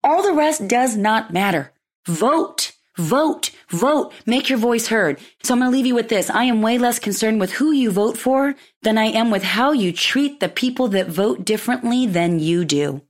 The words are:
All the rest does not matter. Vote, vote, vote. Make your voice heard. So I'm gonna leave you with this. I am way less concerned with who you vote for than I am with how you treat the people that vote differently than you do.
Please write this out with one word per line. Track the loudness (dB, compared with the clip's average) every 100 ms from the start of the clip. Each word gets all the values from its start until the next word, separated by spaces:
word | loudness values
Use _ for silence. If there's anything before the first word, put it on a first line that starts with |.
All | 2 2
the | 2
rest | 2 0 0 0
does | 0 0 0
not | 0 0 -2
matter. | -2 0 -2 -4 _ _ _ -8
Vote, | -2 0 0 -2 -6 -8 _ _ -8
vote, | -2 0 0 -2 -8 -10 _
vote. | -2 0 0 -2 -8
Make | -4 -2 0
your | 0
voice | 2 0 0
heard. | 0 0 -2 -10 _
So | -2
I'm | 0
gonna | 2
leave | 2
you | 2
with | 0 0
this. | -2 0
I | 0
am | 2 2
way | 2 2
less | 0 0
concerned | -4 -2 0 0
with | -2
who | 0 0
you | 2 2
vote | 2 0 0
for | 0 2 0 -4 -14 _
than | 0 2
I |
am | 2 0 0
with | 0
how | -2 0 2
you | 2 0
treat | 0 -2 0 -2 -2
the | -4
people | -2 -4 0 0
that | 0 -2
vote | 0 0 -2
differently | -2 -2 -2 -4 -2 0 0
than | 0 0 0
you | 0 0
do. | 0 0 0 -4 _